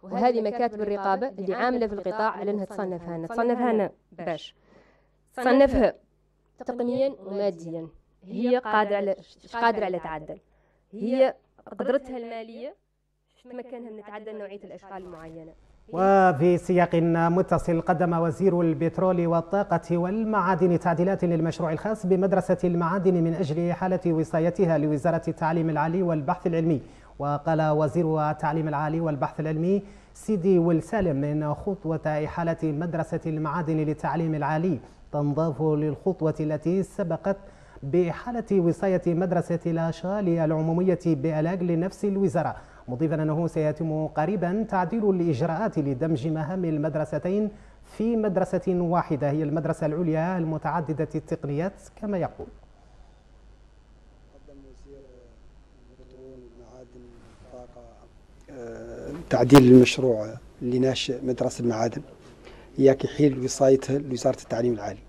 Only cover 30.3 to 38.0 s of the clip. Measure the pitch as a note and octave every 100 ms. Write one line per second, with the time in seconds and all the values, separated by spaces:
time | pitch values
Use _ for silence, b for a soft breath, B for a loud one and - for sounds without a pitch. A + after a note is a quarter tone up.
30.3 | G#3 F3 F#3 E3 D#3+ - A3+ F#3 C#3 D3
31.3 | D3+ D3+ D3 - F#3+ D#3+ D#3+ D#3+ D3+ D3+
32.3 | - E3 E3 D#3+ D3 E3+ E3 D#3 E3 E3
33.3 | D#3 D3+ D#3+ D#3 D#3+ D3+ D3 D3+ D3 E3
34.3 | D#3 C#3+ D#3 F3+ C#3+ b b - D3 D3
35.3 | D3 E3 B2 D#3 D3+ D3+ C#3 - F3+ D#3+
36.3 | D3+ D3+ D3+ E3+ F#3 F3+ - F3+ E3 G3
37.3 | G3 b b b b C#3 E3+